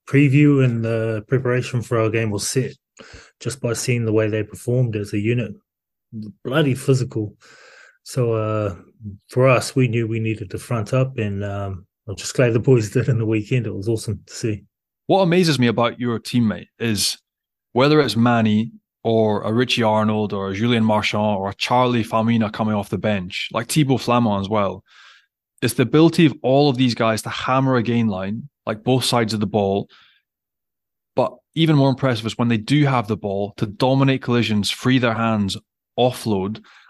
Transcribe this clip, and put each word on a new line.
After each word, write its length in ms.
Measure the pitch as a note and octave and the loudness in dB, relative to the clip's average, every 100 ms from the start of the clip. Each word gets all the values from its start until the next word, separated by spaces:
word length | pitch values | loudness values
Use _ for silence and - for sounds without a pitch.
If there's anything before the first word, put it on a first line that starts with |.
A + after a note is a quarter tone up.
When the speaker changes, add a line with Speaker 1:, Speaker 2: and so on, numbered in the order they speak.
| - | 0
Speaker 1:
preview 560 | C3+ C#3+ C#3 D3 C#3 | 2 4 6 6 6
and 200 | B2+ A#2 | 2 2
the 400 | A2+ A2+ A2+ A2 - | -2 -2 -2 -4 -2
preparation 540 | B2+ B2+ B2 A#2+ A#2+ | -2 0 -2 -2 -6
for 180 | - A#2 | -2 0
our 100 | A2 | 0
game 200 | A2+ A2 | 0 -2
was 180 | G2+ - | -4 -2
set 260 | C3+ A2 - _ _ - - - _ | -2 -4 -10 _ _ -20 -20 -20 _
just 200 | A#2+ - | -10 -6
by 120 | B2 | -4
seeing 320 | A2+ - A#2+ | -4 -2 -2
the 80 | A2 | 2
way 160 | G#2+ G#2+ | 2 0
they 120 | A2 | -2
performed 540 | G#2 - A#2+ B2 A#2 | -6 -8 -2 0 0
as 180 | G#2+ G2+ | -2 -4
a 60 | G#2+ | -2
unit. 340 | G#2+ B2 G#2 G#2 _ _ _ _ _ A2 G#2+ - | 0 -2 -4 -12 _ _ _ _ _ -14 -14 -12
Bloody 300 | B2 D#3+ C#3+ | -4 0 0
physical. 600 | B2+ - B2+ A2+ A2+ G#2 - - - - - - _ | 0 0 0 0 -6 -8 -10 -20 -20 -20 -20 -20 _
So, 300 | - C3+ A#2 | -10 -4 -2
uh, 420 | A2 G#2+ G#2+ G2+ F2 - _ G#2+ G2 _ | -2 -2 -2 -4 -6 -18 _ -16 -16 _
for 180 | B2+ C3 | 2 4
us, 280 | A#2 - | 4 2
we 120 | C3+ B2 | 0 0
knew 200 | A#2 A2 | 0 -2
we 120 | A2+ | -2
needed 300 | A2 G#2+ G2+ | -4 -4 -8
to 60 | F#2+ | -12
front 360 | - A#2 G#2+ | -6 -6 -2
up, 240 | C3 C3 C3 | 0 0 -2
and, 260 | G#2 G2 | -4 -4
um, 420 | G2+ G2+ G2 F#2 - _ - | -6 -6 -8 -10 -16 _ -14
I'm 80 | |
just 200 | F#2+ - | -12 -6
glad 180 | - A#2+ | 0 2
the 60 | A2+ | 2
boys 300 | C3+ B2 G#2 | 4 2 2
<laughs> 40 | |
did 160 | B2+ B2+ | -2 0
in 80 | A2+ | 0
the 80 | |
weekend. 420 | A2 A2 G#2 B2+ A2 | 0 -2 0 -4 -2
It 80 | |
was 140 | G2 G#2 | -6 -4
awesome 320 | G#2+ - F2+ | -4 -4 -10
to 80 | - | -10
see. 300 | - A2+ G#2 _ _ _ _ - | -8 -6 -6 _ _ _ _ 0
Speaker 2:
What 140 | F#3 | 2
amazes 380 | F3+ F3+ E3 C3 | 4 4 4 4
me 80 | A#2+ | 2
about 320 | A2+ A#2+ A#2 | 2 0 -2
your 200 | A#2+ A2 | -4 -4
teammate 480 | - B2 A2 F2+ F#2+ - | -2 0 0 -2 -10 -6
is 380 | A2+ G2 - - _ _ _ _ _ | -4 -2 -2 -6 _ _ _ _ _
whether 260 | A#2 D3 D3+ | 2 4 4
it's 160 | C3 | 4
Manny 560 | G#2+ A#2+ A#2 A2 G#2+ A2+ - _ _ | 2 2 4 2 2 -2 -10 _ _
or 400 | A2+ A2+ A2 G2+ | 0 2 2 0
a 100 | G#2+ | -2
Richie 300 | A#2 B2+ A#2 | 0 0 2
Arnold 500 | A2 G#2+ G#2+ G#2+ G#2 | 2 2 2 0 -2
or 160 | G2+ G2 | -4 -6
a 40 | |
Julien 300 | G2 A#2 A#2 | -2 0 2
Marchand 540 | A2 G#2+ - G#2+ G#2+ G2 | 2 2 0 0 0 -2
or 120 | G2 | -4
a 60 | |
Charlie 480 | - - B2+ B2 A#2+ | -6 0 2 2 0
Famina 480 | G#2+ A2+ A2+ A#2 G#2+ | 0 0 2 0 0
coming 220 | - G#2+ | -2 -2
off 160 | G#2+ G2+ | -2 -4
the 80 | G2 | -4
bench, 520 | G#2+ G2+ F2+ - - | -2 -2 -4 -10 -6
like 160 | A2+ A#2 | -6 -2
Thibaut 340 | D#3 C3+ A#2+ | 0 2 0
Flamand 400 | - A#2+ A2+ G2 | 2 2 2 0
as 80 | G2 | -2
well, 340 | A2 G2 F#2+ _ - - - _ _ _ - | -2 -2 -6 _ -20 -20 -20 _ _ _ -4
it's 140 | B2 | -4
the 80 | - | 0
ability 420 | A#2 D3+ E3 E3+ | 2 4 4 4
of 80 | D3+ - | 2 2
all 280 | B2 C3+ D3 | 0 4 2
of 80 | B2 | 2
these 180 | B2+ | 0
guys 260 | A2 A2+ A2 | 2 0 -2
to 60 | A#2 | -6
hammer 460 | - - C3 C3+ | -8 -2 0 2
a 80 | B2+ | 0
gain 240 | A2 A#2+ A2 | 0 0 0
line, 420 | F#2 F#2+ A2+ C#3+ _ | -2 -6 -8 -12 _
like, 180 | - G#2+ | -8 -4
both 200 | B2 C3 | 0 0
sides 300 | - A#2+ A2 | 2 0 0
of 60 | A2 | -2
the 80 | G2+ | -2
ball. 420 | G#2+ G2 G2 - - _ _ _ _ _ _ _ _ _ _ _ | 0 0 -2 -4 -16 _ _ _ _ _ _ _ _ _ _ _
But 200 | C#3 A#2+ - _ | -2 -2 -4 _
even 220 | D3+ D#3+ | 0 4
more 140 | D3 C3+ | 4 4
impressive 360 | - C3+ A2+ | 2 0 -2
is 120 | A2 - | -4 -2
when 120 | A#2+ | 0
they 80 | A#2 | 0
do 280 | G#2+ D3+ | 2 2
have 220 | C#3 B2+ G#2+ | 2 0 -2
the 80 | |
ball, 380 | G#2+ G#2 G2 G2+ - | -4 -4 -4 -6 -6
to 80 | |
dominate 560 | G#2+ - C3 C3+ C3+ C3 | -8 0 2 4 2 0
collisions, 480 | - A#2+ G#2 G#2 G2 | 0 0 2 0 -2
free 300 | - B2+ C3 | -2 0 2
their 140 | A#2+ | 2
hands, 420 | A2 A2+ A2 G2 - _ _ _ - | 0 -2 0 -2 -6 _ _ _ -2
offload, 680 | B2 - A2+ G2 G2 A2 - - | 0 0 -2 -2 -2 -8 -16 -20